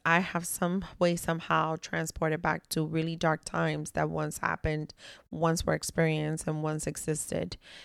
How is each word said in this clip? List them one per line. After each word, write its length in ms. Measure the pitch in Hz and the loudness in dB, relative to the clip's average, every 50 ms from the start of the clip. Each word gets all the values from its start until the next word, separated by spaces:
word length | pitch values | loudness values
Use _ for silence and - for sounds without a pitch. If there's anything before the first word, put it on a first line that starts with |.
| - | 2
I 140 | 160 165 175 | 4 4 4
have 260 | 190 - - 175 170 | 4 2 -2 -4 -4
some 380 | - - - 180 175 175 196 180 - - - | -4 -4 -2 0 0 0 0 -2 -4 0 2
way, 160 | 180 175 175 | 2 4 4
somehow 600 | 170 - - 165 165 - - 165 160 156 160 160 | 2 0 -2 -2 -2 0 2 2 2 2 2 -2
transported 640 | 160 - - - 165 160 160 - - 170 160 156 165 | -4 -4 -4 -2 -2 -2 -2 -2 0 0 0 0 2
back 260 | 170 160 156 165 - - | 2 0 0 0 -2 -4
to 160 | - - 156 | -2 0 0
really 300 | 151 160 160 160 165 165 | 0 0 0 0 0 -2
dark 280 | 165 - 160 156 160 - | 0 2 2 2 2 -2
times 460 | - - 165 165 160 151 151 151 - | -4 -2 0 0 2 0 -2 -4 -4
that 180 | - 156 156 151 | -2 0 0 0
once 300 | 160 160 151 151 151 - | 0 -2 -2 -2 -4 -2
happened, 540 | - 165 165 - - 160 151 151 151 - - - - - - - - - | -2 -2 -2 0 -2 -2 -2 -2 -4 -6 -10 -18 -20 -20 -20 -20 -16 -10
once 360 | - 160 165 165 165 170 - | -2 2 4 4 4 4 2
were 80 | - 160 | 2 0
experienced, 720 | 156 - - - - 165 160 156 156 151 151 156 156 - | 0 0 -2 0 2 2 4 4 2 0 0 -2 -2 -2
and 160 | - 156 151 151 | -2 -2 -2 -2
once 240 | 156 156 156 - | -2 -2 -2 -4
existed. 680 | 156 151 - - - 156 151 - - - - 170 175 - - - - - - | -4 -6 -4 -4 -4 -4 -4 -4 -4 -2 -4 -2 -4 -6 -12 -14 -20 -20 -20